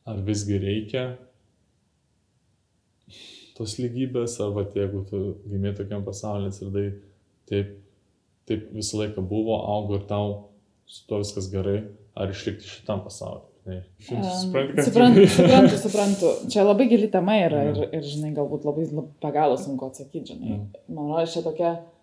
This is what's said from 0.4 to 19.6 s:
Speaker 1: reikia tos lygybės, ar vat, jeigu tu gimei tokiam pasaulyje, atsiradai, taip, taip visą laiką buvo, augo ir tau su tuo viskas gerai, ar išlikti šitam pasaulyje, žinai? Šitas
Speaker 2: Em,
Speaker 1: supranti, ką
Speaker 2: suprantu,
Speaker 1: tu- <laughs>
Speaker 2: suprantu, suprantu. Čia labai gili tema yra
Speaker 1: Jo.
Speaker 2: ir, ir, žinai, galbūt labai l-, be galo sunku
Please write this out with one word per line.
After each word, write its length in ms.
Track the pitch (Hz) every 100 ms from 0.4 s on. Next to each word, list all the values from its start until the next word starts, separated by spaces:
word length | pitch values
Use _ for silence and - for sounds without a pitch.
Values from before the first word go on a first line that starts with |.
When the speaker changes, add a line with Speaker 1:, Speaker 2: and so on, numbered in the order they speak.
| 101 98
Speaker 1:
reikia 480 | 98 110 107 127 127 123 - _ _ _ _ _ _ _ _ _ _ _ _ _ _ _ _ _ _ - - - -
tos 260 | - 110 -
lygybės, 580 | 123 120 127 123 117 -
ar 120 | 104
vat, 220 | 101 95
jeigu 300 | 101 98 98
tu 160 | 95 101 98 -
gimei 320 | 101 98 101
tokiam 300 | 101 101 104
pasaulyje, 480 | 101 101 107 101 98
atsiradai, 340 | 98 98 101 101 98 - _ _ _ -
taip, 260 | 101 101 - - _ _ _ _ _ -
taip 220 | 110 -
visą 300 | 110 104 107
laiką 240 | 104 101
buvo, 340 | 92 104 110 110
augo 320 | - 104 104 98
ir 100 | -
tau 260 | 104 104 101 - _ _ _ -
su 140 | -
tuo 180 | - 104
viskas 260 | 101 101 95
gerai, 300 | 95 95 104 110 - _
ar 200 | - 95
išlikti 360 | 98 104 98 -
šitam 340 | - - 98
pasaulyje, 440 | - - - - - _
žinai? 220 | 92 92 - _
Šitas 300 | - - 185
Speaker 2:
Em, 140 | 185
Speaker 1:
supranti, 340 | 185 135 139
ką 120 | - 214
Speaker 2:
suprantu, 340 | 220 247 214
Speaker 1:
tu- 160 | 196 -
<laughs> 20 |
Speaker 2:
suprantu, 400 | 175 - - -
suprantu. 540 | 208 208 202 190 165 - -
Čia 160 | 208
labai 240 | 202 202 254
gili 200 | 226 214
tema 280 | 185 180 214
yra 240 | 165 147
Speaker 1:
Jo. 80 | 143
Speaker 2:
ir, 100 | 147 -
ir, 120 | 156
žinai, 280 | 143 147 151
galbūt 320 | 147 143 147 147
labai 180 | 147 165
l-, 200 | 147 -
be 180 | - 151
galo 240 | 147 147
sunku 300 | 135